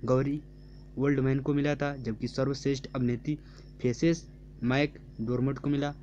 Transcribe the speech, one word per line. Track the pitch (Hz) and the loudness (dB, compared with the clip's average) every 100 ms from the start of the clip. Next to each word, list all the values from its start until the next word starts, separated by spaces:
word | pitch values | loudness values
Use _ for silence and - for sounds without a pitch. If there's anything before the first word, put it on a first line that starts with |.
| 113 | 4
गौरी | 127 135 151 - - - - - - | 4 4 -2 -6 -18 -18 -18 -12 0
ओल्डमैन | 139 139 131 135 | 2 4 4 2
को | 139 | 2
मिला | 143 143 143 | 2 2 2
था, | 143 139 | 0 -2
जबकि | 120 107 120 | -4 -4 -4
सर्वश्रेष्ठ | - 131 135 139 139 - 135 | 0 0 2 0 0 -2 0
अभिनेत्री | 123 120 151 147 - - - - | 0 0 -2 -4 -6 -18 -18 -2
फेसेस | 127 120 165 165 - - - - | 0 4 4 2 -2 -18 -18 -4
मैक | 120 131 151 - - - | 2 4 2 -2 -16 -6
डोरमट | 110 123 131 135 | -2 0 0 0
को | 143 | 0
मिला। | 143 143 143 | 0 0 -4